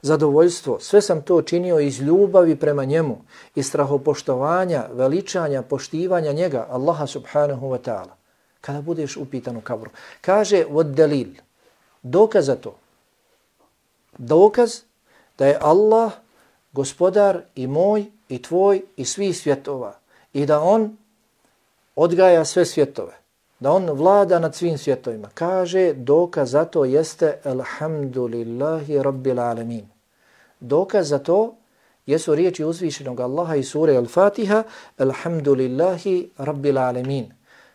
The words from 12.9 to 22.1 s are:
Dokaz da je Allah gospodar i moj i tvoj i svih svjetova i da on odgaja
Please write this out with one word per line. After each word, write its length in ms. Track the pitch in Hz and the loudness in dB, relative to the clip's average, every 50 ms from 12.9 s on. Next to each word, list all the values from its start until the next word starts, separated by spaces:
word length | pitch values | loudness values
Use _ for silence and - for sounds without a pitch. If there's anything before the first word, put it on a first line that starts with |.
| _ _ _ _ _ _ _ _ _ _ _ _ _ _ _ _ _ _ _ _ _ _ _ _ _ - | _ _ _ _ _ _ _ _ _ _ _ _ _ _ _ _ _ _ _ _ _ _ _ _ _ -16
Dokaz 640 | 123 117 143 170 196 214 208 247 240 226 - - - _ _ _ _ _ _ _ _ _ _ - | -4 2 4 6 6 6 6 4 0 0 -2 -8 -18 _ _ _ _ _ _ _ _ _ _ 0
da 100 | 135 147 | 2 2
je 100 | 147 - | 2 2
Allah 500 | - 151 165 190 214 214 220 226 226 214 190 - _ _ _ _ _ _ _ _ _ _ - | 4 4 4 6 6 4 4 4 2 0 -4 -10 _ _ _ _ _ _ _ _ _ _ -6
gospodar 680 | 135 139 135 - - 175 190 180 208 202 196 185 175 - _ _ | -6 -6 -6 -2 0 0 2 4 4 4 2 2 0 -6 _ _
i 120 | 135 127 127 | -8 -8 -4
moj 380 | 143 156 185 202 214 214 202 214 - _ _ - | -2 0 0 2 0 0 -4 -6 -12 _ _ -12
i 120 | - - | -12 -12
tvoj 400 | - - 170 180 190 202 196 196 190 - _ - | -8 -4 0 2 4 4 2 2 -2 -8 _ -10
i 80 | 127 | -10
svih 320 | - - 190 202 196 170 - | -8 -6 -4 -4 -4 -4 -4
svjetova 560 | - 151 139 139 - 147 143 131 120 101 98 - _ _ _ _ _ _ - | -2 -2 -2 -2 -4 -6 -8 -8 -10 -12 -14 -18 _ _ _ _ _ _ -6
i 120 | 139 147 | -4 0
da 160 | 143 151 151 | 2 2 2
on 360 | 156 180 214 226 220 214 214 - _ _ _ _ _ _ _ _ _ _ _ _ _ _ _ _ _ _ _ | 4 2 2 2 2 -2 -6 -12 _ _ _ _ _ _ _ _ _ _ _ _ _ _ _ _ _ _ _
odgaja 500 | 143 160 170 | 0 0 2